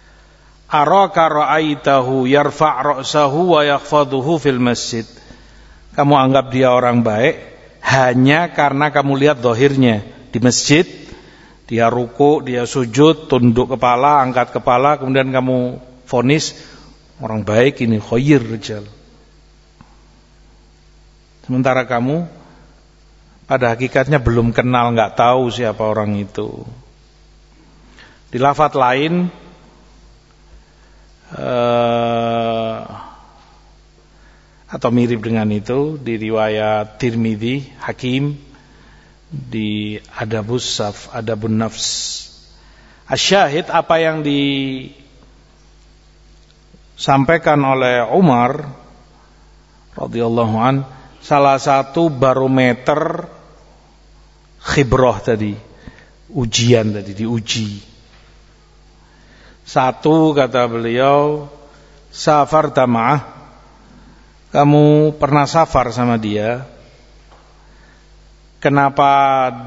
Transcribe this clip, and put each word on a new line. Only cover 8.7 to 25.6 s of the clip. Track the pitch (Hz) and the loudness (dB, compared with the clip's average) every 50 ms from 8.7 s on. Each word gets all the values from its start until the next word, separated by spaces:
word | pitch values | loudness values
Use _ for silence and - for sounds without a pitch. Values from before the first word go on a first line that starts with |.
| 135 139 151 151 | 0 0 -2 0
kamu | 143 143 139 139 139 | 0 0 0 0 0
lihat | 135 143 151 147 120 120 | 2 2 2 2 2 0
zahirnya | 120 113 117 135 139 135 135 127 120 110 104 - - - - - - - | 0 2 2 2 2 4 4 2 2 2 0 -4 -10 -18 -20 -12 -8 -4
di | 113 | 0
masjid, | 120 123 117 - - - 147 165 185 - - - - - - - - - - - - - - _ _ - | 2 2 2 0 2 2 2 2 2 0 -6 -20 -20 -20 -20 -20 -20 -20 -20 -20 -20 -20 -20 _ _ -4
dia | 117 113 117 | -2 0 2
ruku, | 113 117 123 123 117 - - 143 147 151 131 | 2 2 0 -4 -4 0 2 2 4 2 2
dia | 127 131 123 120 120 | -2 -4 -4 -4 -4
sujud, | - - 139 123 113 107 135 151 160 160 160 - - | -4 -2 -4 -4 0 2 4 4 4 4 2 -2 0
tunduk | 135 127 120 120 113 123 127 123 131 | 0 2 4 4 4 2 0 0 -2
kepala, | 110 127 123 120 123 139 143 147 143 127 | 0 2 2 2 4 4 4 4 4 2
angkat | 127 123 123 120 - - | 2 0 -2 -2 -2 -4
kepala, | 117 - 135 123 123 135 147 151 | -4 0 0 2 4 4 2 2
kemudian | 135 135 131 131 135 131 135 | 0 -2 -2 0 0 0 0
kamu | 131 127 127 127 127 127 123 123 127 - - - - - - - | 0 -2 0 0 0 -2 -2 -4 -6 -10 -16 -20 -20 -20 -10 -4
vonis, | 131 - 123 135 151 151 - - - - - - - - - - - _ _ _ _ - | -2 0 2 2 0 0 -2 -6 -12 -16 -20 -20 -20 -20 -20 -20 -20 _ _ _ _ -14
"Orang | 117 110 110 107 95 | -10 -8 -6 -6 -2
baik | 104 107 113 127 143 139 - 123 | 0 2 2 2 2 0 -2 -2
ini, | 113 110 104 | 0 -2 -2
khair | - - 117 117 135 147 147 127 | -2 -2 -2 0 2 4 2 2
rijal." | 113 113 113 104 - - 107 104 104 - - - - _ _ _ _ _ _ _ _ _ _ _ _ _ _ - - _ _ _ _ _ _ _ _ _ _ _ _ _ _ _ _ _ _ _ _ _ _ _ _ _ _ _ _ _ _ _ - | 2 -2 -10 -10 -10 -12 -12 -12 -14 -18 -20 -20 -20 _ _ _ _ _ _ _ _ _ _ _ _ _ _ -20 -20 _ _ _ _ _ _ _ _ _ _ _ _ _ _ _ _ _ _ _ _ _ _ _ _ _ _ _ _ _ _ _ -8
Sementara | - 127 131 131 135 127 127 120 | -4 -2 0 0 0 0 0 0
kamu | 117 123 117 123 135 151 170 170 160 - - - - - - - - - _ _ _ _ _ _ _ _ _ _ _ _ _ _ - 135 | -2 -2 -2 -2 -2 -2 -4 -6 -8 -12 -20 -20 -20 -20 -20 -20 -20 -20 _ _ _ _ _ _ _ _ _ _ _ _ _ _ -4 -2
pada | 127 123 117 113 | 0 0 0 -2
hakikatnya | 120 127 123 - 135 127 135 151 | -2 -4 -2 0 0 0 2 0
belum | 135 117 117 117 120 117 117 | 0 0 0 2 2 0 0
kenal, | 110 123 120 123 127 123 120 120 117 | 0 0 0 0 2 0 0 0 2
nggak | 113 107 95 - | 0 0 0 2
tahu | - 117 120 127 131 123 120 104 | 2 2 4 4 2 0 -2 -4
siapa | 120 | -4